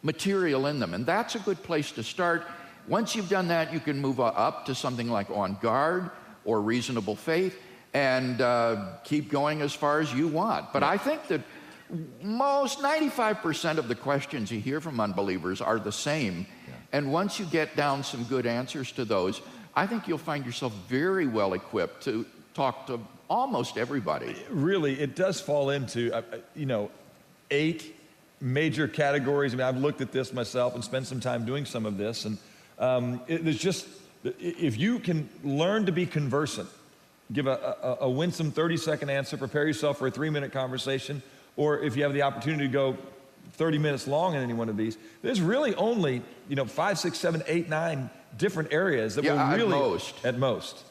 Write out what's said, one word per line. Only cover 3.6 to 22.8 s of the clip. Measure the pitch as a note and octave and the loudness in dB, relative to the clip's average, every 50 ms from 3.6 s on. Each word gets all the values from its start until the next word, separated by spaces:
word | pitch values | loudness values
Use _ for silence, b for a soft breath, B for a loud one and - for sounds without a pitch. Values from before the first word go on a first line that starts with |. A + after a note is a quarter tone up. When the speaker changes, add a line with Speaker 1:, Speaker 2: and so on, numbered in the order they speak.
| D#3+ D#3 | 2 0
Speaker 1:
you | D#3+ D#3 | -2 -4
can | B2 D3+ D3 C#3 | -2 0 -2 0
move | C#3+ C3+ C3+ A#2+ | 0 0 2 2
u-, | B2+ | 2
up | A2+ - - A2 C#3+ D#3 - - | 2 4 4 2 2 2 -2 -6
to | - C3 | -6 -4
something | B2 - C#3 B2+ A#2+ A#2 A#2 | -2 -2 -4 -2 -2 -2 0
like | A#2+ G#2 G#2 - | 0 0 -2 -2
On | - G#2 G2+ F#2 G2 F#2+ | -2 0 0 0 -2 0
Guard | A2 A#2 A2+ C3 C#3+ D#3+ F3 F3+ F#3 F3 B B B B B B - | 2 2 4 4 4 2 2 0 -2 -4 B B B B B B -2
or | - A2+ G#2+ | 0 2 2
Reasonable | G#2 G#2+ A#2 B2 A#2 - B2+ A#2 G#2 G2 G#2 | 2 2 0 0 0 0 -2 -2 -2 -2 -4
Faith, | F#2 - - D#3+ E3+ F#3+ F#3+ F#3 B B B B B B B - | -4 -2 0 2 2 2 0 -2 B B B B B B B 0
and, | C#3 C#3+ C3+ B2+ B2+ B2+ B2+ B2 A2+ | 2 2 4 4 2 2 0 0 2
uh, | C3 A#2+ B2 A#2+ A#2 A#2 A2+ G2+ G2+ F#2 F#2 - - | 4 4 4 4 4 4 2 0 -2 -8 -10 -12 -6
keep | - D3+ D3+ D3 D3 | -2 0 0 0 0
going | - C#3 C#3+ D3 D3+ D3+ | 0 2 2 2 0 0
as | D3 C#3+ - | -2 -2 -2
far | - - D3 D3 D3+ | 0 2 2 4 4
as | D#3+ D3 B2 | 2 0 0
you | C3 D#3 E3+ | 0 0 2
want. | D3 D#3+ F#3+ A3+ G3+ D#2 - - | 2 0 0 2 0 -2 -2 -2
But | - C#3+ | 0 2
Speaker 2:
Yeah. | C#3 D3 | 2 4
Speaker 1:
I | F3+ G3+ | 2 2
think | - C4 D#4 D#4 - - | 2 0 -2 -2 -2 -2
that | F#3 D3+ - B B B B B B B B B - E3+ D#3+ C#3+ - A#2 D3 | -2 -2 -2 B B B B B B B B B -10 -10 -10 -10 -14 -10 -6
most, | G3+ A3 A#3+ C4+ C#4+ C#4 C#4+ C#4 B3 C4 - | -6 -2 2 2 4 4 4 2 2 -2 0
ninety-five | C#4 C#4 D4+ D#4 D#4 C#4+ - - A#3 G#3+ G#3+ - | 0 2 2 4 2 0 2 2 2 2 2 0
percent | - E3+ D3+ - - E3 D#3 D#3 | 0 -2 -2 0 0 0 0 0
of | C#3+ A2+ | 0 -2
the | A#2+ | -4
questions | - - C3+ C#3+ C#3 C3+ - - C3+ A2 F#2+ | -4 0 0 0 0 0 -2 -6 -6 -4 -4
you | A#2+ G#2+ | -4 -4
hear | G2+ B2+ C#3 D#3 | -2 -2 -2 -2
from | D#3 E3+ C#3+ A#2 | -4 -4 -2 0
unbelievers | G#2+ G2+ F#2+ F#2 G2+ G2 F#2 F#2 D#2 F2+ F#2+ G2 | 0 0 0 0 0 0 0 0 0 -2 -2 0
are | - - A2+ A2+ | 0 0 0 0
the | G2 G#2 | 0 -4
same. | G#2 - - D3 D3 D#3+ C#3 G2+ F2+ E2 F#2+ - B B B B | -6 -4 -2 -2 0 0 0 -2 -2 -4 -6 -8 B B B B
Speaker 2:
Yeah. | B B B B - | B B B B -2
Speaker 1:
And | C#3+ D3 C#3 | -2 0 2
once | C#3+ D#3+ G3 G3+ - - | 0 0 0 0 -2 -4
you | G#3 | -6
get | E3+ C#3+ E3 D#3 - - | 0 2 0 0 2 0
down | D3+ D3 C#3+ C#3 C3+ C#3 | 0 2 2 2 0 -2
some | - - B2 A#2 | -4 -4 -6 -4
good | A2 C3+ B2+ A#2+ | -2 0 0 2
answers | A#2+ A#2 A#2+ B2+ - - D#3 C3 B2 - | 2 0 0 -2 -4 -6 -6 -8 -6 -6
to | - B2+ | -6 -2
those, | G#2 A2 G2 F2+ F#2+ A2 - B B B B B B B | 0 0 2 2 0 -2 -4 B B B B B B B
I | - E3 G3 | 0 0 0
think | A#3 A3 - G3 | -2 -4 -2 -4
you'll | E3+ D3 | -4 -4
find | - - D3+ D3 C3+ | -4 -4 -6 -4 -4
yourself | A#2+ A#2+ - D3 B2+ A2 G2+ F2 - | -6 -6 -4 -4 -4 -4 -6 -8 -2
very | B2 C3+ D3+ F#3 F#3+ F#3+ E3 C3+ | 0 0 2 2 2 2 2 2
well | A2+ A2 G2+ G2 F#2 | 2 2 2 2 2
equipped | F2 - - - G#2 E2+ - - - - | 0 -4 -2 0 0 0 0 -4 -6 -6
to | G2+ G#2+ A2+ A#2 - - - - - - | -4 -2 -2 -4 -6 -12 -20 -20 -14 -4
talk | - C#3 C3 A#2 - | 0 0 0 0 -2